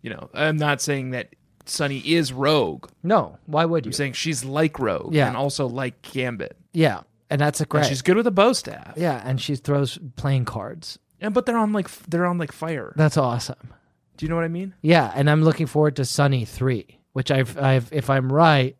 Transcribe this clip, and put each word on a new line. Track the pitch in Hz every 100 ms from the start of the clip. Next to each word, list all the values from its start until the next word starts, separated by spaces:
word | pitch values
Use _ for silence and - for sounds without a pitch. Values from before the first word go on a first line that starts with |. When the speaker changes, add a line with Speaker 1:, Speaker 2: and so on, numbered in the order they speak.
Speaker 1:
you | 117
know, | 107 -
I'm | - 151 156
not | 151 143
saying | - 135 127
that | 127 - _ _ _ -
Sunny | - 147 135
is | - 165 139
Rogue. | 127 139 151 98 67 - _
Speaker 2:
No, | 165 208 95 - -
why | 151 165
would | 165 113
Speaker 1:
I'm |
Speaker 2:
you? |
Speaker 1:
saying | - 139
she's | 123 160 139
like | 131 143 160 -
Rogue | 120 85 -
Speaker 2:
Yeah. | 156 127
Speaker 1:
and | 113
also | 139 139 131
like | 123 131 -
Gambit. | - 135 127 113 - - _
Speaker 2:
Yeah, | 170 156 90 - _ _
and | 143
that's | 147 -
a |
Speaker 1:
And | 160
Speaker 2:
great. | 151 143
Speaker 1:
she's | 135
good | 131 190
with | 233
a |
bow | 190 220
staff. | - - - - -
Speaker 2:
Yeah, | 175 127
and | 107 131
she | - 139
throws | - 143 139 - 143 -
playing | 143 135
cards. | 120 113 101 160 - - _ _
Speaker 1:
And, | 208
but | 214 247
they're | 233
on, | 214
like, | 214 185
f-, | - -
they're | 170 175
on, | 175
like, | 160
fire. | - 160 151 107 147
Speaker 2:
That's | 156 156
awesome. | 127 120 - 131 - - _ _ _ -
Speaker 1:
Do | 156
you |
know | 170
what |
I | 165
mean? | 170 190 -
Speaker 2:
Yeah, | 151 165 117 95
and | 143
I'm | 156
looking | 156 156 151
forward | 147 151 135
to |
Sunny | 127 - 143 135
three, | 110 - 127 117 - _ _
which | 131 127
I've, | 139 120 143
I've, | 135 131 120
if | 151 -
I'm | 135 131
right | 143 165 147 131